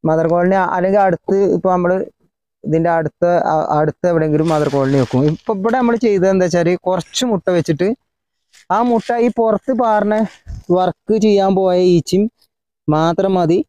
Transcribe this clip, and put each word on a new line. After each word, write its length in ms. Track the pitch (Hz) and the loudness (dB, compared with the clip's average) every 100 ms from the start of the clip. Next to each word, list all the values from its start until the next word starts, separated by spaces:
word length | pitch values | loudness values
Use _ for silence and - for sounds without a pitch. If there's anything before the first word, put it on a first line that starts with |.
Mother 220 | 160 160 165 | 0 0 0
Colony 300 | 175 180 190 180 | 0 2 0 0
അല്ലെങ്കിൽ 360 | 180 185 202 | -2 0 2
അടുത്ത് 360 | 190 175 - 196 196 | 2 0 -2 0 2
ഇപ്പൊ 180 | 175 185 | 0 0
നമ്മള് 280 | 180 175 185 - _ _ _ _ _ | 0 0 -2 -4 _ _ _ _ _
ഇതിന്റെ 260 | - 160 165 | -4 -2 0
അടുത്ത, 340 | 165 156 _ 175 175 | 0 -2 _ 0 0
അ-, 240 | - 156 - | 0 -2 0
അടുത്ത് 320 | 151 156 - 180 | 0 -2 -2 -2
എവിടെയെങ്കിലും 440 | 165 156 151 160 | 0 0 0 0
Mother 200 | 156 147 | 0 0
Colony 280 | 139 135 139 | 0 0 0
വെക്കും. 260 | 123 123 151 | 0 0 0
ഇപ്പൊ 260 | 160 - | -2 -6
ഇവിടെ 220 | 208 202 254 | -4 -2 0
നമ്മള് 240 | 240 233 | 0 0
ചെയ്തത് 300 | 233 196 185 | 0 2 2
എന്താ 160 | 190 180 | 2 0
വെച്ചാല്, 280 | 175 170 180 | 0 0 -2
കുറച്ച് 420 | - 185 - - 254 | -2 -4 -6 -6 -4
മുട്ട 200 | 202 - | -2 0
വെച്ചിട്ട് 380 | 180 - 151 185 262 _ _ _ _ _ _ _ | -2 -2 -2 -2 -4 _ _ _ _ _ _ _
ആ 80 | 196 | -2
മുട്ട 260 | 247 233 - 240 | 0 0 -2 -2
ഈ 100 | 240 | 0
പുറത്ത് 420 | 226 226 208 - | 0 0 -2 -2
പാറിന് 460 | 247 233 214 208 214 214 - - - - | -2 0 0 0 -2 -4 -8 -16 -16 -2
വർക്ക് 460 | 180 180 - - 220 | 0 0 -4 -2 0
ചെയ്യാൻ 320 | 214 202 196 | 2 2 2
പോയ 240 | 190 190 180 180 | 2 0 2 4
ഈച്ചയും 380 | 175 - 185 214 _ _ _ _ _ - | 2 2 -2 -2 _ _ _ _ _ -4
മാത്രം 460 | 151 165 170 196 | 0 0 0 -2
മതി. 260 | 190 165 175 | 0 2 0